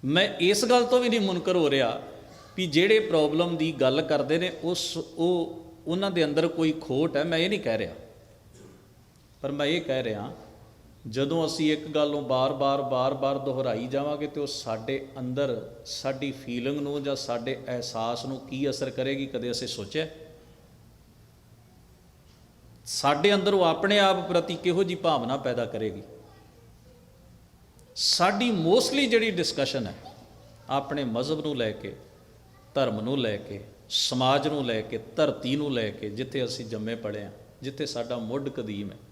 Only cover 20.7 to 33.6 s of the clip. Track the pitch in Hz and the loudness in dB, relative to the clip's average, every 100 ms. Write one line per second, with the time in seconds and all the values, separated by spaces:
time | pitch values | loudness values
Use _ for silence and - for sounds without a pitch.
20.7 | - - - - - - - - - - | -20 -20 -20 -20 -20 -20 -20 -20 -20 -20
21.7 | - - - - - - - - - - | -20 -20 -20 -20 -20 -20 -20 -20 -20 -20
22.7 | - - - 139 147 185 202 190 196 175 | -20 -10 -2 2 4 4 4 4 4 4
23.7 | 165 202 208 196 185 165 175 165 170 175 | 2 2 6 6 4 2 0 0 -2 0
24.7 | 175 185 175 170 147 117 139 135 120 113 | 2 0 2 2 2 0 -2 -2 -2 -2
25.7 | 110 110 98 - - - - - - - | -2 -4 -6 -12 -18 -20 -20 -20 -20 -20
26.7 | - - - - - - - - - - | -20 -20 -20 -20 -20 -20 -20 -20 -20 -20
27.7 | - - - - - 175 202 247 208 160 | -20 -18 -4 0 4 4 4 2 2 4
28.7 | 220 - 269 269 226 220 180 156 - 135 | 4 4 2 4 4 2 0 -2 0 -2
29.7 | 135 104 - - - - - - - - | -2 -6 -10 -16 -20 -20 -20 -20 -20 -4
30.7 | 135 139 147 131 113 127 156 151 139 110 | -4 -2 -4 -2 -2 -2 -2 -2 0 -2
31.7 | 101 101 - - - - - - - - | -2 -10 -12 -18 -20 -20 -20 -20 -20 -6
32.7 | - 127 107 110 139 117 104 - 101 | 0 2 0 -2 0 0 -2 -6 -12